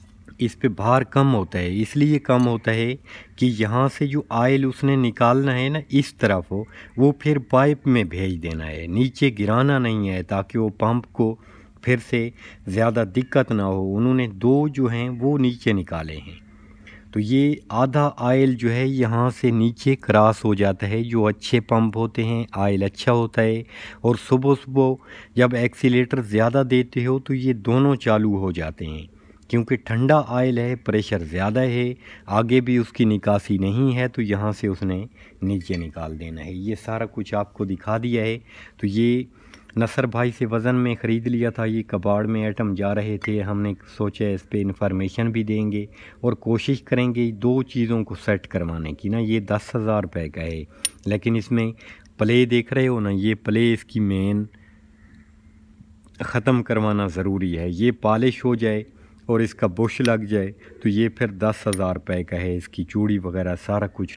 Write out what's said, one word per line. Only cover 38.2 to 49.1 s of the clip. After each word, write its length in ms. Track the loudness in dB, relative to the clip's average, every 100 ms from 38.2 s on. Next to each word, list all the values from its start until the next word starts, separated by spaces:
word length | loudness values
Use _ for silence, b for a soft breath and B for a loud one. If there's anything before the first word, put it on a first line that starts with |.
है। 120 | -2 -4 B B B -6
तो 60 | -2
ये 400 | 2 2 2 -2 B B B B -4
नसर 280 | -2 0 -2
भाई 240 | 0 -2
से 140 | -2 -2
वज़न 280 | 0 0 0
में 180 | 0 -2
ख़रीद 300 | -2 -2 -2
लिया 240 | -2 -2
था, 140 | -2
ये 180 | -2 -2
कबाड़ 420 | -4 -2 0 0 0
में 180 | -2
आइटम 300 | -2 -2 -2
जा 180 | -2 -2
रहे 240 | -2 -2 -4
थे, 200 | -4 -2
हमने 340 | -2 -2 -4 -6 -10
सोचा 400 | -6 -4 -2 -2
इस 140 | -4
पे 180 | -4 -4
इन्फॉर्मेशन 680 | -2 -2 -2 -2 -4 -2 -2
भी 120 | -2
देंगे 420 | -2 -2 -2 -4 -8 B B B
और 100 | -4 -2
कोशिश 440 | -2 0 0 -4
करेंगे 480 | -4 -4 -2 -2 -2
दो 280 | -2 0 0
चीज़ों 380 | -2 -4 -2 -2
को 100 | -4 -6
सेट 300 | -2 -4 -4
करवाने 460 | -6 -4 -6 -8
की 160 | -6
ना। 100 | -4